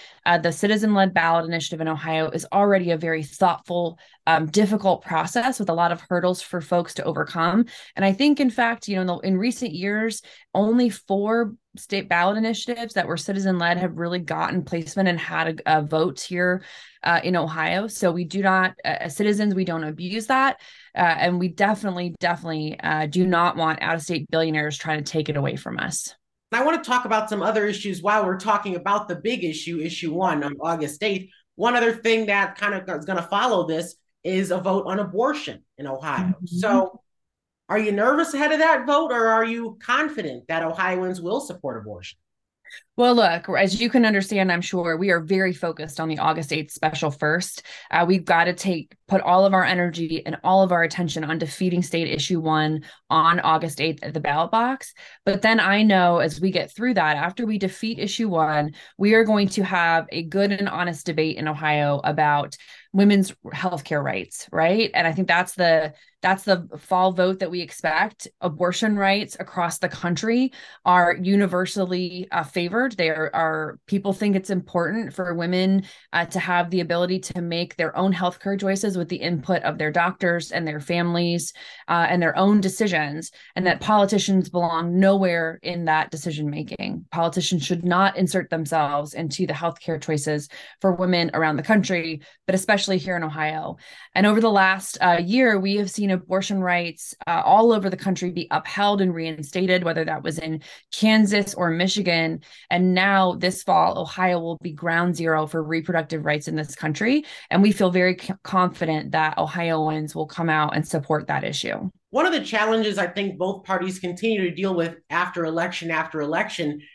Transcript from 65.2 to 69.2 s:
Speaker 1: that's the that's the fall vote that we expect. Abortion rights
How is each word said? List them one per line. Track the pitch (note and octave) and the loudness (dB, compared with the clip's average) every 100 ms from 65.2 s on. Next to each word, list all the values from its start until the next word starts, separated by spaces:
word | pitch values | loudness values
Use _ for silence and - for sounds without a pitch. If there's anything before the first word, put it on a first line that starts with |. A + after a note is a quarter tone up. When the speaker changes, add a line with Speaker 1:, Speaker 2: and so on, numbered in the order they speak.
| F3+ | 2
Speaker 1:
that's | E3+ F#3 | 2 0
the | - E3+ D#3+ D#3 - _ _ | 0 4 4 2 -8 _ _
that's | F#3 F#3+ | -2 0
the | - F#3 - D3+ | 2 0 0 -14
fall | - F#3 F#3 | -2 2 4
vote | F3+ F#3 F#3+ | 4 0 0
that | F3+ | -4
we | F3+ | -6
expect. | E3 - E3 D#3+ G3+ - - _ | -8 -6 -2 0 0 -4 -18 _
Abortion | F3 D3+ F3+ F3+ A3 G3+ | -6 0 -2 0 0 2
rights | G3 G3+ | 2 2